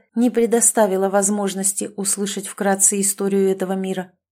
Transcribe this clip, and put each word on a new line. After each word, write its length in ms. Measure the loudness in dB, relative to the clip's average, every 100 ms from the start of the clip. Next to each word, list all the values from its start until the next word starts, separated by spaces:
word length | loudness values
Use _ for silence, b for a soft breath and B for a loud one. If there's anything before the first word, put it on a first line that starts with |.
| _
не 160 | 0 0
предоставило 800 | 2 2 4 2 4 2 2 2
возможности 840 | 2 0 0 -2 -2 -4 -4 -8 -6
услышать 500 | -4 -2 -4 -6 -8
вкратце 540 | -4 -2 2 2 0
историю 500 | -2 -2 0 2 2
этого 220 | 0 -2
мира. 400 | -4 -4 -6 -8 _ _